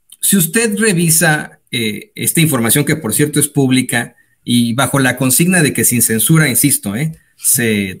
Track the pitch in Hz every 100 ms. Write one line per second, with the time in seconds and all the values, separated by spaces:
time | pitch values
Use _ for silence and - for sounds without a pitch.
0 | _ - - 196 165 220 233 202 220 175
1 | 170 160 165 151 - - _ 123 110 101
2 | - - 113 - 160 135 117 143 147 156
3 | 160 - 147 151 143 143 131 127 127 120
4 | 113 _ _ _ - 120 117 117 127 139
5 | 131 120 131 127 175 180 143 - 110 120
6 | - 110 - 160 147 113 143 - 101 104
7 | 160 156 _ _ - - 117 104 98 90